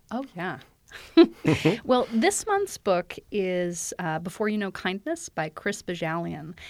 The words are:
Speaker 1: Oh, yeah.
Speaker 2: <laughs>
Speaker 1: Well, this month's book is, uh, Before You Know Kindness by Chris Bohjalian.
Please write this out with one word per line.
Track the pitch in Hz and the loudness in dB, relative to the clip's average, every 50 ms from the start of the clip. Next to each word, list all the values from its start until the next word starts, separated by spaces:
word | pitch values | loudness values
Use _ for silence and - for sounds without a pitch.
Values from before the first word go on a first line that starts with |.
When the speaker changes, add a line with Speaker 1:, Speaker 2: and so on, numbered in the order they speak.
| _ - | _ -8
Speaker 1:
Oh, | - 254 277 269 - | -8 -8 -8 -8 -8
yeah. | 175 170 190 143 - - - _ _ _ - - - - - - | -8 -6 -6 -6 -8 -12 -18 _ _ _ -20 -20 -18 -18 2 6
Speaker 2:
<laughs> | 320 330 330 - - - 156 156 - - 160 202 233 - | 6 6 6 6 0 2 2 2 4 4 4 2 2 2
Speaker 1:
Well, | - 254 247 - - | 2 4 4 2 2
this | 226 226 240 370 403 - - | 2 2 4 4 2 2 0
month's | - 403 403 403 - - - | 0 2 2 2 0 -4 -4
book | - 208 185 175 180 - - - - _ | 0 2 2 2 0 -2 -8 -16 -12 _
is, | - 208 185 185 180 180 180 175 175 170 - - - - | -4 -2 0 0 0 0 0 -2 -2 -4 -6 -8 -8 -6
uh, | 180 160 156 160 | -4 -4 -4 -4
Before | 175 185 - - 214 214 | -4 -6 -6 -2 -2 0
You | 214 214 | 0 0
Know | 202 190 | -2 -4
Kindness | - - - 185 185 196 - 302 339 330 - - | -4 -4 -4 -4 -4 -4 -4 -6 -6 -6 -6 -8
by | - - 156 156 | -6 -4 -4 -4
Chris | - - - 202 202 - | -6 -6 -4 -4 -4 -4
Bohjalian. | - - 180 165 170 160 160 170 170 170 170 151 151 156 175 - - - | -6 -8 -6 -4 -2 -2 -2 -2 -4 -4 -6 -8 -10 -12 -14 -16 -18 -20